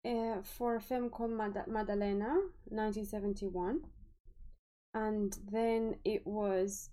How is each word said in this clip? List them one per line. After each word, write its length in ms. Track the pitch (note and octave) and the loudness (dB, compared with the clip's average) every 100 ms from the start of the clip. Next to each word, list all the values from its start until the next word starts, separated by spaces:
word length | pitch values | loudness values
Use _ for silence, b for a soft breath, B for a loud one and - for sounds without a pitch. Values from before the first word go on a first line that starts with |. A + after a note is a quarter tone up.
uh, 380 | - A#3 A3+ G#3 | 0 0 2 -2
for 340 | G3 - A#3+ A#3 | -6 -2 0 0
a 40 | |
film 300 | - B3+ A#3+ | 0 -2 -2
called 200 | A3+ A3+ | -2 -2
Mad-, 380 | A3+ G#3 G3+ - | 0 -2 -2 -2
Maddalena, 680 | A3 G#3 G3+ G3+ G3+ A3 E4+ F#4+ - - | -2 0 2 2 2 4 2 2 -6 -6
nineteen 360 | A3 G#3+ G#3 G3+ | 0 0 0 -2
seventy-one, 720 | G#3+ G3+ G3 G3 F3+ F3+ C#4+ - - - - - - - - _ _ _ | -2 0 0 -2 0 2 0 -2 -16 -20 -20 -20 -14 -14 -14 _ _ _
and 440 | A3 G#3+ G#3+ G3+ G3 G3+ | -2 0 2 0 -2 -2
then 460 | G#3+ A#3 A3+ A3+ - | 2 4 4 2 0
it 220 | - G#3 G3+ | 0 0 0
was 640 | G#3 G3+ F#3+ G3 G3 - | 0 2 4 2 -2 -10